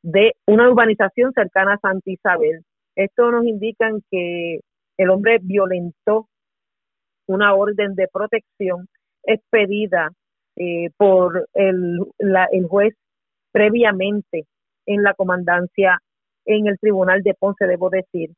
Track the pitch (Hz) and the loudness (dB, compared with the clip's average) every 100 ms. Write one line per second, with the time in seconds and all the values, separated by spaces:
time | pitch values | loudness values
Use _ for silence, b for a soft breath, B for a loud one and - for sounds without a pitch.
0 | 170 185 220 - - 214 247 240 226 208 | 0 2 2 2 2 6 6 6 2 2
1 | 196 - 247 254 196 190 196 202 196 190 | -2 0 0 0 -2 0 0 0 -2 -6
2 | 190 185 202 175 156 160 _ _ _ - | -8 -6 -2 0 0 -2 _ _ _ -4
3 | 196 - 240 240 233 214 220 214 226 214 | -2 0 2 2 -2 -2 -8 -4 -4 -4
4 | _ 185 175 175 170 160 _ _ _ - | _ -6 -6 -6 -8 -10 _ _ _ -2
5 | 185 190 208 226 185 202 190 180 175 _ | 0 2 2 0 0 -2 -2 -4 -6 _
6 | - 214 220 _ _ _ _ _ _ _ | -2 -2 -4 _ _ _ _ _ _ _
7 | _ _ - 190 208 196 208 208 202 190 | _ _ -6 0 2 2 0 -2 -4 -2
8 | 185 190 214 220 _ _ 190 180 185 _ | -4 -4 -4 -6 _ _ -6 -6 -12 _
9 | _ _ - 214 _ 226 202 208 208 175 | _ _ -4 -4 _ 0 0 -2 -2 -2
10 | 160 _ _ _ _ - 175 170 170 _ | -2 _ _ _ _ -10 -6 -6 -8 _
11 | 202 185 180 175 156 - 196 185 175 175 | 4 4 2 -2 -4 0 0 0 -4 -4
12 | 196 - 202 185 185 190 175 196 214 - | -8 -4 0 2 2 0 0 0 0 -2
13 | _ _ _ _ _ - 208 233 226 190 | _ _ _ _ _ 2 2 4 0 0
14 | 196 208 - 165 151 _ _ _ - 208 | -4 -4 -6 -10 -10 _ _ _ -6 0
15 | 202 196 185 180 175 175 180 - 190 180 | 0 0 -2 -2 -2 -2 -2 0 0 0
16 | _ _ _ _ - 214 208 196 214 190 | _ _ _ _ -4 -2 0 0 0 0
17 | 185 190 196 190 196 196 190 180 185 190 | 0 0 0 -2 -4 -2 -4 -2 -2 -4
18 | 180 175 165 | -6 -10 -10